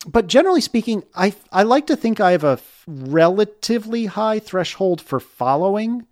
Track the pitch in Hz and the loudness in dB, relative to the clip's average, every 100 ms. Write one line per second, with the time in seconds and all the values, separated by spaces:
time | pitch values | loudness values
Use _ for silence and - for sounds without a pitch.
0 | 165 226 175 240 381 339 - 233 233 208 | -4 -2 2 2 4 2 0 -2 -2 -4
1 | - - 196 196 _ 185 220 277 302 277 | -6 -2 -2 -2 _ 0 4 2 2 -2
2 | 226 220 185 180 151 123 - _ - 139 | -2 0 2 2 2 0 -4 _ -18 -12
3 | 131 160 165 196 208 - - 233 220 233 | -2 2 4 2 -2 -4 -6 -4 -4 -6
4 | 214 208 220 220 - 185 165 - 190 170 | -6 -4 -4 -4 -4 -4 -4 -2 -2 -2
5 | - 131 - - 127 143 190 208 226 240 | -4 -8 -8 -4 -2 0 0 -2 -4 -6
6 | 233 | -10